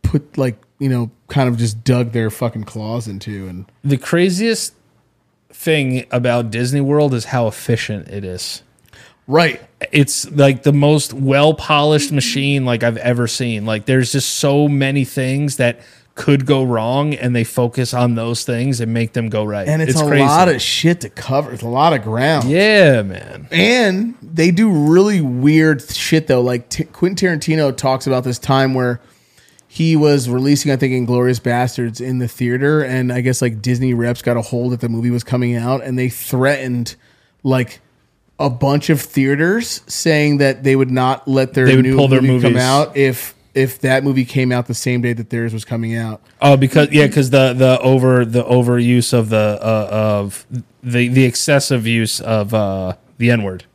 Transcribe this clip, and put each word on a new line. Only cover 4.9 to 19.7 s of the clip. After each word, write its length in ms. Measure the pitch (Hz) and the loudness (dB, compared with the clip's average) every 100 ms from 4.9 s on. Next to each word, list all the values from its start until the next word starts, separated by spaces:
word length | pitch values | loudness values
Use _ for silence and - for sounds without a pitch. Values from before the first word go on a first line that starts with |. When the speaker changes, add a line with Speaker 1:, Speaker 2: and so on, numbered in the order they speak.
| _ _ _ _ _ _ | _ _ _ _ _ _
Speaker 2:
thing 540 | - - 156 135 127 - | -8 0 0 0 -2 -2
about 400 | 123 123 120 113 | -2 2 0 -2
Disney 300 | 117 123 143 | -2 -2 0
World 320 | 135 147 147 | 2 2 2
is 120 | 123 - | 0 -2
how 200 | 127 113 | -2 -2
efficient 600 | - - 117 - 104 - | -4 -2 -2 -2 -8 -10
it 160 | 101 | -10
is. 380 | 95 90 - - _ _ _ - - _ - | -10 -10 -12 -14 _ _ _ -20 -20 _ 0
Speaker 1:
Right. 340 | 147 165 - - _ - | 2 2 -2 -16 _ -2
Speaker 2:
It's, 400 | 147 139 - - | 2 2 0 -6
like, 320 | 147 139 135 | 2 4 4
the 100 | 147 | 0
most 400 | 143 143 156 - | 2 4 2 0
well-polished 1000 | 135 135 135 151 151 - 151 147 151 143 | -4 0 4 2 2 0 0 2 0 0
machine, 520 | 143 123 139 139 139 | -2 -2 -2 0 0
like, 180 | 127 117 | 0 0
I've 120 | 117 113 | 0 -2
ever 280 | 120 120 117 | -2 0 -2
seen. 400 | - 123 110 107 | -2 -4 -4 -4
Like, 200 | 110 101 | -4 2
there's 260 | 131 123 | 2 2
just 240 | 143 - - | -2 -4 -2
so 320 | 143 143 147 | 0 2 2
many 360 | 139 135 139 | 2 0 0
things 520 | 123 - 131 135 147 - | -2 -4 -4 -2 -4 0
that 240 | - - - _ _ | 0 -2 -16 _ _
could 320 | - - 139 131 | -6 0 0 2
go 160 | 139 | 0
wrong, 500 | 131 113 113 135 151 | 0 -2 -2 -2 -2
and 200 | 147 123 | -4 -2
they 100 | 123 | -2
focus 480 | 113 - 120 123 123 | -2 -2 -4 -2 -4
on 220 | 123 123 | 0 0
those 300 | 113 113 120 | 0 -4 -6
things 360 | - 117 131 123 | -4 -4 -2 -4
and 140 | 113 | -4
make 180 | 117 113 | -2 -2
them 140 | 123 113 | -4 -4
go 160 | 107 | -4
right. 240 | 107 104 | -4 -4
Speaker 1:
And 140 | 98 | -4